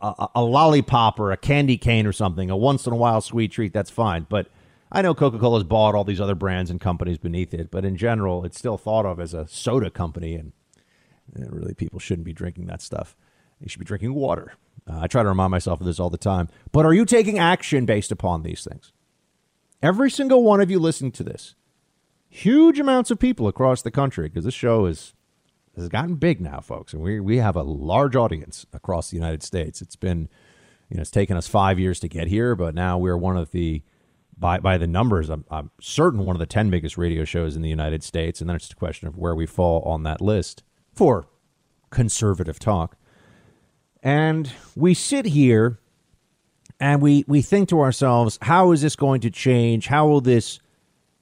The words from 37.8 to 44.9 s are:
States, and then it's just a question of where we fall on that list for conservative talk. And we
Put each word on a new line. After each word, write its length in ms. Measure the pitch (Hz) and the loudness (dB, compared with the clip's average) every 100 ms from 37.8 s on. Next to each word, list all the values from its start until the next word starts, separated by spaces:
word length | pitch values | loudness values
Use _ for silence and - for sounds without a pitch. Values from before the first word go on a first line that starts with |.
| 78 78 | -4 -6
States, 380 | - 82 82 - | -6 -6 -6 -6
and 80 | 85 | -6
then 60 | 85 | -6
it's 100 | - | -8
just 80 | |
a 40 | - | -10
question 300 | 82 80 82 | -10 -8 -12
of 100 | 82 | -6
where 160 | 85 | -4
we 120 | 80 80 | -2 -4
fall 360 | - 87 82 | 0 2 2
on 220 | - 78 | 0 -4
that 180 | 78 78 | -4 -4
list 400 | 98 107 - - _ _ _ | 0 0 -2 -10 _ _ _
for 340 | - 170 104 - _ _ _ _ _ _ | 2 2 2 -2 _ _ _ _ _ _
conservative 680 | - 113 - 107 90 80 76 | -2 0 0 0 0 -4 -4
talk. 380 | - 98 82 - _ _ _ _ _ _ _ _ _ _ | -2 0 -2 -8 _ _ _ _ _ _ _ _ _ _
And 480 | 135 143 156 160 143 - - - | 0 2 2 0 -4 -12 -16 0
we 180 | 170 | 4